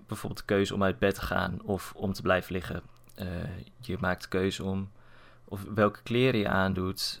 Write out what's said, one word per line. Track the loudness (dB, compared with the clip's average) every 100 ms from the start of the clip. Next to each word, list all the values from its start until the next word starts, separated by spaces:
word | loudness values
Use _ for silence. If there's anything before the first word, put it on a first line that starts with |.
| -10
bijvoorbeeld | -8 -8 -8
de | 2
keuze | 2 4
om | 2
uit | 0 2
bed | 2 2
te |
gaan | -2 0 0 -4
of | -2 -4 -4 -4
om | -4
te | 0
blijven | 2 2 2
liggen. | -6 -4 -8 -10 -18 -20 -10
Eh, | -8 -6 -6 -8 -14 -16
je | -8 -2
maakt | -2 -2
de | -2
keuze | 0 0 0
om | -4 -4 -6 -12 -20 -20 -20 -20 -12
of | -10 -4 4
welke | 4 4
kleren | -2 2 4 4
je | 2
aandoet, | 4 4 2 -2 -2 -4 -6